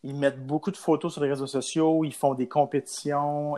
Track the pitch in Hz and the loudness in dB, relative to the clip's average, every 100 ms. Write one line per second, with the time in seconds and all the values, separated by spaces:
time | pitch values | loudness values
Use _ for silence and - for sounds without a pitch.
0 | 135 143 139 131 131 151 202 190 - 156 | -8 0 0 0 -2 -2 -2 -4 2 2
1 | 175 151 143 139 135 139 123 160 160 160 | 2 0 0 0 -2 -2 -2 2 4 4
2 | 156 - 143 127 123 151 143 143 139 - | 0 0 0 2 0 2 2 0 -4 -8
3 | 147 143 147 147 147 | -2 -2 0 -2 -4